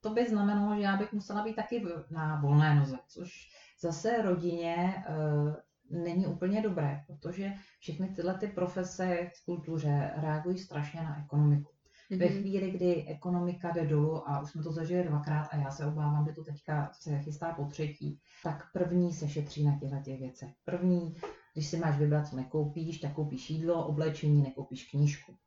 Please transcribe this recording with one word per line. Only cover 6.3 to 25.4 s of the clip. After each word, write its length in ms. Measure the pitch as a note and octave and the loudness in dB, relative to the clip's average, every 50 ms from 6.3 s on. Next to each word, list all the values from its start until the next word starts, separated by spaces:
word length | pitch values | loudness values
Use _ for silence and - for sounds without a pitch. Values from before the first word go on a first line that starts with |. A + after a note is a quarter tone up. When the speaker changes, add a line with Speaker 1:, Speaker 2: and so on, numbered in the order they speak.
| - - F3+ F#3 G3+ A3 | -2 -2 0 0 0 2
Speaker 1:
dobré, 380 | A3 G#3+ F3+ E3+ D3 C#3 C#3+ - - | 0 0 0 0 0 0 -2 -4 -8
protože 460 | - - - - E3+ F3+ F#3+ G3 G3 G3 - - - _ _ | -14 -18 -12 -10 -8 -6 -6 -6 -6 -6 -8 -12 -20 _ _
všechny 280 | - - D3+ - F#3 | -10 -10 -4 -4 -4
tyhle 260 | F#3 - - E3 F3+ F#3 | -4 -4 -4 -2 -2 -2
ty 140 | - - | -2 -4
profese 680 | G#3 - - F3+ F3+ - F#3+ F3+ F3+ - - F#3 F#3 F3 E3+ F3 F3+ - - | -6 -2 -2 -2 -2 -2 -4 -4 -6 -4 -2 0 0 0 0 -2 -6 -10 -12
v 40 | _ | _
kultuře 680 | - F3 D#3+ D3 D#3+ E3 D#3 C#3+ D3 C#3+ C#3+ D3 - - | -6 -6 -6 -4 -4 -4 0 2 2 2 2 2 0 -2
reagují 420 | D3+ D3+ D#3 D3+ D#3 E3 F3+ F#3 F3+ | -2 -2 -2 -2 -2 -2 -2 -4 -4
strašně 420 | - - - D3 D3 C#3+ - E3 | -4 -8 -6 -6 -6 -4 -6 -8
na 220 | D#3+ D3+ C#3+ D3 D3 | -6 -6 -6 -8 -8
ekonomiku. 460 | - - D3 D3 D3 D3 C#3+ - - _ _ _ _ _ _ - _ G3 | -2 2 4 6 6 6 4 2 -4 _ _ _ _ _ _ -8 _ 0
Ve 80 | F#3 F3 | 4 4
Speaker 2:
Mhm. 160 | F3+ - G3 | 4 4 2
Speaker 1:
chvíli, 300 | G3+ G3 G3 G3 F#3+ F#3 | -2 0 0 0 0 -2
kdy 340 | F#3 F3+ F3+ F3+ F3 D#3+ D3 | -2 2 4 4 4 2 0
ekonomika 640 | D3+ D#3 - - F#3 F3+ F3 F3 F3 F3 - - F3 | -6 -10 -6 -2 0 0 0 0 0 -2 -2 -4 -2
jde 160 | E3 E3+ D#3+ | 0 0 2
dolů, 420 | D3 D3+ D3 D3+ D#3 D#3+ D#3 - C#3+ | 4 4 4 4 4 2 -2 -2 -4
a 120 | C#3+ C#3+ | -4 -4
už 100 | D3 - | -4 -6
jsme 120 | - D#3+ D3+ | -8 -8 -6
to 80 | E3 | -4
zažili 320 | D3+ E3 D#3+ E3+ F3+ F3+ F3 | -4 -4 -2 0 0 0 2
dvakrát 400 | D#3+ D3 C#3+ - D3+ D3+ D3+ - - | 2 0 0 0 0 0 0 0 0
a 40 | - | -2
já 140 | D3 C#3 C3+ | -2 -2 -2
se 140 | C#3+ - D3+ | -4 -4 -4
obávám, 400 | D3 D#3 D3+ D3+ D3 D3 D3 D3 | -4 -2 0 0 2 2 2 2
že 60 | D3+ - | 0 -2
to 100 | - - | -8 -10
teďka 460 | - D3 - _ - D3+ D3 C#3 - - | -10 -10 -10 _ -4 -2 -2 -2 -4 -8
se 260 | - - D#3 D3 C#3 | -12 -6 -4 -4 -4
chystá 320 | C#3+ D3+ D3 - E3+ E3 E3 | -4 -6 -8 -6 -6 -6 -4
po 120 | - C#3+ | -4 -6
třetí, 540 | C#3+ - - D#3 D3 - - C#3 D3 D3 - _ _ - - - | -6 -4 -4 -6 -6 -6 -6 -8 -8 -8 -8 _ _ -20 -8 -6
tak 200 | E3 D3 - - - _ | -6 -6 -6 -8 -8 _
první 400 | F3+ F3+ F3 F3 F3+ F3 F3 D#3 | -2 0 2 4 4 4 2 0
se 160 | - D#3 C#3+ | -2 -4 -4
šetří 360 | - D#3+ D3 - - D3+ D3 | -2 -4 -4 -4 -2 2 4
na 140 | D3 C#3+ C#3+ | 4 4 2
těchto 180 | C#3+ C3+ C#3 C#3 C#3 | -2 -6 -6 -6 -6
těch 160 | C3 C3+ C3 | -6 -8 -6
věcech. 300 | C3 B2+ - - B2+ B2 - _ _ | -8 -10 -10 -10 -14 -14 -14 _ _
První, 500 | - F3+ F3 F3+ F3+ F3+ F3 E3+ D#3+ E3+ - - - - - - _ _ | -4 -2 2 4 4 4 4 2 -2 -6 -8 -10 -12 -12 -14 -20 _ _
když 140 | D3+ D3+ | -6 -4
si 100 | - - | -2 -2
máš 200 | E3 E3 D#3+ C#3+ | 0 2 2 4
vybrat, 300 | C#3+ D3 D3 D3 D3+ D3 | 4 4 4 4 2 2
co 80 | - - | 0 -4
nekoupíš, 640 | C3 C3 - - D#3 D3 D3 - E3+ D#3+ E3 D#3+ - | -6 -6 -2 0 0 0 0 -2 -4 -6 -6 -6 -4
tak 140 | - C#3+ - | -6 -6 -2
koupíš 360 | D#3+ D3+ C#3+ C3+ B2 - - | -2 -4 -2 -4 -6 -6 -4
jídlo, 360 | D#3 D#3+ E3 E3 E3+ E3 - | -4 -2 2 2 2 2 2
oblečení, 560 | - D3 D3 D#3 D#3 D3 - - D3+ D3 C#3+ C#3 | 0 0 0 0 0 0 0 4 6 6 6 6
nekoupíš 460 | C3 - - C#3 - C3 C3 - - | 4 0 -8 -10 -8 -10 -12 -12 -4
knížku. 460 | - C#3+ D3 D3 D3 - - - - _ | 2 4 4 4 2 -2 -10 -20 -20 _